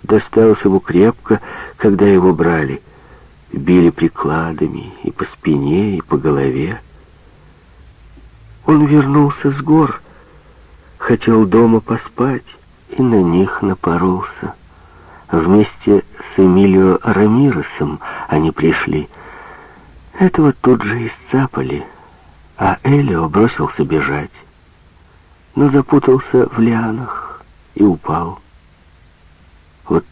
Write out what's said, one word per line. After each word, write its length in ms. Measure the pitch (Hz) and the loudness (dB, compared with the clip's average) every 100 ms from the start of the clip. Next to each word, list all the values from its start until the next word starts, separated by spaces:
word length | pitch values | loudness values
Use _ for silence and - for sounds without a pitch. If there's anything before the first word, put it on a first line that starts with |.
Досталось 580 | - 104 - - 113 104 | 0 -2 0 2 4 4
ему 160 | 101 95 | 2 0
крепко, 600 | - 87 107 - - 107 - - - - | 0 2 2 0 -4 -4 -4 -18 -18 -2
когда 300 | 110 98 101 | 0 2 4
его 280 | 95 92 | 4 4
брали. 480 | 82 82 82 69 67 _ - - - - _ _ | 2 0 0 -4 -8 _ -20 -20 -20 -20 _ _
Били 380 | - 69 90 85 | -8 0 4 4
прикладами 1040 | - 82 - 73 80 82 78 78 69 69 - | 2 -4 -2 -4 -4 -6 -4 -6 -6 -14 -10
и 80 | - | -10
по 140 | - - | -8 -12
спине, 720 | - - 73 69 85 104 92 | -6 -2 -2 0 0 -2 -4
и 40 | |
по 160 | - 73 | -4 -4
голове. 640 | 76 71 69 65 78 110 - - - _ _ _ - _ _ _ - _ - - - - - - - | -2 -2 -2 -4 -6 -8 -14 -20 -20 _ _ _ -20 _ _ _ -20 _ -20 -20 -20 -20 -20 -10 0
Он 200 | 156 147 | 2 4
вернулся 680 | 147 135 147 143 143 143 | 4 4 2 0 0 -6
с 100 | 139 | -4
гор, 400 | 143 156 143 - - - - - _ - _ - - - | 0 2 2 -4 -16 -20 -20 -20 _ -20 _ -20 -20 -12
хотел 480 | - 117 - 113 104 | -4 -2 2 2 4
дома 360 | 110 117 113 | 4 4 2
поспать, 640 | - 113 - - 127 127 - - _ _ _ | -2 -8 -8 -4 -4 -4 -10 -20 _ _ _
и 120 | - | -2
на 200 | 127 113 | 2 2
них 400 | 87 87 98 - | 2 2 0 -2
напоролся. 920 | 101 95 - 85 92 92 - - - - _ - - - - - - | -4 -2 -2 0 -2 -2 -6 -12 -14 -14 _ -20 -20 -20 -20 -20 -4
Вместе 760 | 82 82 101 104 - - 101 - - - - | -2 2 2 2 -2 0 0 0 -20 -8 2
с 40 | |
Эмилио 600 | 95 90 101 95 95 90 | 4 4 4 4 4 2
Рамиресом 960 | 120 95 107 117 143 90 - - 73 73 - - - | 0 0 2 2 2 0 -6 -8 -8 -8 -14 -14 -6
они 220 | 78 80 | -2 -2
пришли. 580 | - 78 78 - 76 76 - - - - - - - - - - - | 0 -2 -2 -4 -6 -6 -16 -20 -20 -20 -20 -20 -20 -20 -20 -20 0
Этого 360 | 185 170 151 | 0 2 0
тут 300 | - 120 117 | 2 0 0
же 240 | 101 117 113 | 0 -6 -8
исцапали, 760 | - - 131 135 - 65 71 - - - _ - _ _ - | -12 -4 -2 -2 -4 -6 -8 -10 -20 -20 _ -20 _ _ -6
а 200 | 98 98 | -4 -2
Элио 440 | 131 143 139 85 80 | 0 0 0 -2 -2
бросился 560 | 82 117 - 73 - | 0 0 0 -8 -4
бежать, 480 | 71 78 67 73 73 - - _ _ _ _ _ _ _ _ _ _ | -4 -2 -4 -6 -10 -18 -20 _ _ _ _ _ _ _ _ _ _
но 160 | - 143 | 0 2
запутался 800 | 139 135 143 - 131 - 127 120 | 2 2 2 4 0 2 0 0
в 120 | 113 | 0
лианах 840 | 113 113 113 110 135 - - - _ _ _ - | 0 0 -4 -6 -8 -12 -14 -18 _ _ _ 0
и 80 | |
упал. 560 | 101 82 - 78 85 - _ _ _ _ _ _ _ _ _ _ _ _ _ _ - | 0 0 -4 -6 -6 -12 _ _ _ _ _ _ _ _ _ _ _ _ _ _ -4
Вот 200 | 85 - | -4 -4